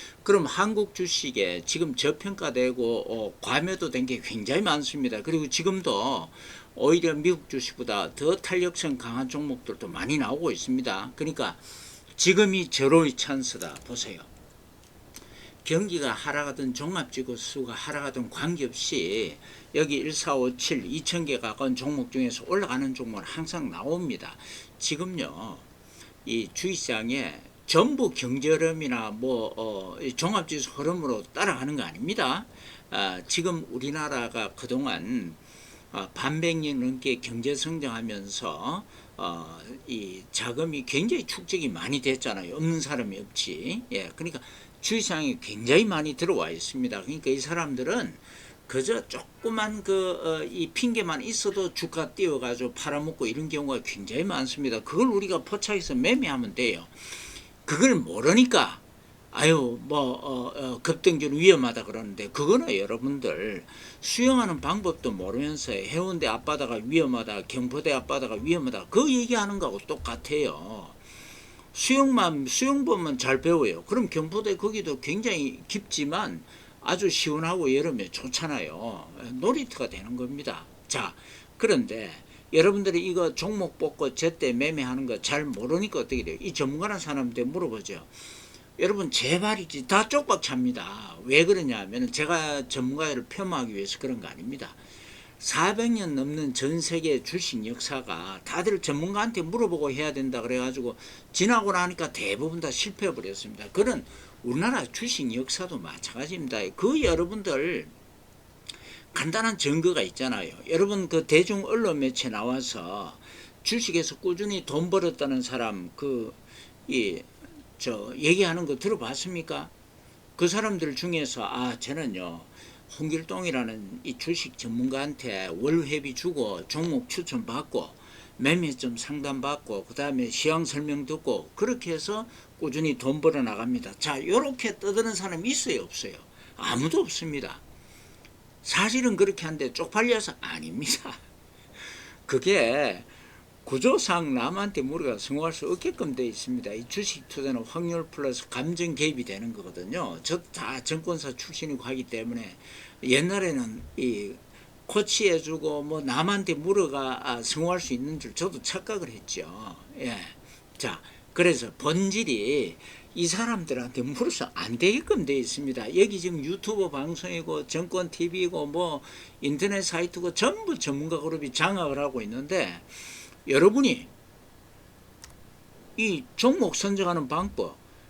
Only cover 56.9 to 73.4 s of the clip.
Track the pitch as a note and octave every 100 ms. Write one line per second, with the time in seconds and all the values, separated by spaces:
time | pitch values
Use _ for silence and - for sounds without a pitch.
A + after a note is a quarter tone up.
56.9 | - - - - - - - - D3+ C4
57.9 | F#3+ E2 F2+ C#3+ A3 B3 G#3 G#2 - -
58.9 | - - - - - D#3 D#3+ B2 A#2+ B2+
59.9 | D3 C3 - C#3+ B2+ B2 - C3 A#2 -
60.9 | D#3+ F#3 D#3 D3 D3 F#3 D#3 B2 A#2 G#2
61.9 | G#2+ G#2 G2 G2+ - D3 B3 - G2 G2+
62.9 | A2+ C3+ C#3+ A2+ D#2 G#2+ F#2 - - -
63.9 | - - - B3+ B3+ G#3 D3 C#3 G3+ F#3
64.9 | D#3+ B2+ F#2+ F#2 A#2+ D3 D3 C3 G2 G#2
65.9 | D#3 F#3 E3+ C3+ A#2 D3+ C#3+ A#2+ A2+ A#2
66.9 | D#3+ C#3 B2 A2 G2+ - B2+ B2 C#3+ E3
67.9 | C3+ - C3+ B2 G#2+ C#3 F3 B2+ G2 F2+
68.9 | A3 D4 B3+ A#3 A#3 G3+ G3 C#3+ G2+ -
69.9 | D3 A#2+ A#2 B2+ D3+ A#2+ D2 F#2+ G#2+ -
70.9 | - - - - - - - - - -
71.9 | C4+ C4+ B3 F3 D3 B2+ - C4 C#4 B3+
72.9 | G3+ D#3+ B2+ B2 C3